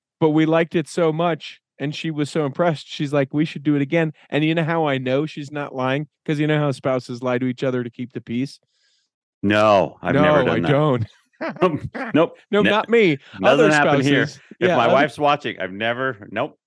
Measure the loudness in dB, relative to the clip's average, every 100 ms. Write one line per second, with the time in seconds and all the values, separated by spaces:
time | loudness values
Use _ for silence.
0 | _ -2 2 2 2 2 0 -4 -4 -2
1 | 0 0 -2 -2 -8 -20 _ -8 -8 -6
2 | -6 -4 -4 -2 -4 0 0 0 -8 -8
3 | -2 -2 -2 -2 -2 -2 -2 0 0 0
4 | -2 -6 -6 -2 0 0 0 0 0 -2
5 | 0 -2 -2 -8 -10 -10 -8 -4 -2 -2
6 | -4 _ -6 -2 0 2 0 -2 -2 -2
7 | -4 -6 -2 -2 -2 -2 -2 -2 -6 -10
8 | -12 -12 -8 -6 -6 -10 _ _ _ _
9 | _ _ _ -6 0 4 6 6 2 -4
10 | -2 2 4 4 2 0 2 2 2 0
11 | -4 _ _ -12 -10 -2 0 0 -8 -10
12 | -10 -10 -12 -14 -2 0 2 0 2 4
13 | 4 0 -6 0 2 4 6 4 4 2
14 | 2 2 0 -6 -20 -2 0 2 4 4
15 | 2 0 0 0 -2 -8 -8 -4 -4 -2
16 | -4 -6 -8 -6 -6 _